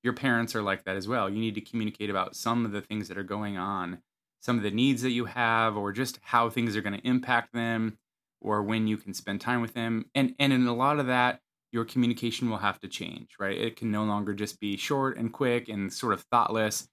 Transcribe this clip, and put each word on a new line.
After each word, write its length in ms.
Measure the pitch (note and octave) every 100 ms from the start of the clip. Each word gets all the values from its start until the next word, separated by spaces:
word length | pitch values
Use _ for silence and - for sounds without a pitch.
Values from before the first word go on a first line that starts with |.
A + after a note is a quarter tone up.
Your 120 | B2
parents 420 | A#2+ C3+ A#2 A#2 A2+
are 60 |
like 220 | G2+ F#2+
that 120 | - F#2+
as 100 | F#2+
well. 220 | B2 G2
You 100 | G#2
need 160 | A2+ G#2
to 40 |
communicate 480 | - A#2 G#2+ - G#2
about 260 | F#2+ F#2
some 300 | - A#2+ A#2
of 80 | A2+
the 80 | G2+
things 280 | F#2+ G#2+ F#2
that 100 | G2+
are 40 |
going 360 | G2 G#2 G#2 G2
on, 400 | F#2+ G2 F2 F2+ _ _ _ _
some 160 | - A#2+
of 60 |
the 80 | G2+
needs 320 | G#2 C3+ B2
that 80 | B2+
you 160 | A#2+ A2+
have, 500 | B2 A#2 A2+ A2+ G#2
or 160 | G2+
just 260 | G#2 C3 -
how 260 | - A#2+ A#2
things 280 | A#2 A#2 G#2
are 40 |
gonna 200 | G#2 G2
impact 480 | B2 B2+ B2+ A#2+ -
them, 460 | A#2+ A#2 A2+ A2+ G#2+ _ _ _ _
or 220 | G#2 G#2
when 240 | G2+ A2 A2
you 100 | G#2+
can 160 | G2+
spend 300 | F#2+ - G2+
time 180 | - B2
with 140 | A#2
them. 320 | A#2+ A#2 A2+ -
And, 200 | C#3 C3 -
and 120 | C#3
in 160 | B2+ B2
a 80 |
lot 240 | A#2+ C3+ D3
of 100 | B2+
that, 320 | B2+ B2 - _ _ _
your 120 | A#2
communication 640 | A#2 B2+ A#2+ A#2 A#2+ A2 B2
will 100 | G#2+
have 220 | G2+ -
to 80 | F#2+
change, 480 | - - - - -
right? 200 | G2 G2
It 180 | A2+ -
can 140 | A2+
no 140 | G#2
longer 280 | G#2+ G#2 G2+
just 280 | G2+ G#2 -
be 180 | G#2 G2
short 400 | - C#3 C3+ B2+
and 120 | A2+
quick 380 | - C3 A#2+ A#2
and 240 | G#2 G2
sort 220 | - A#2+
of 80 | G2
thoughtless. 680 | - A#2+ - A2 G#2+ - -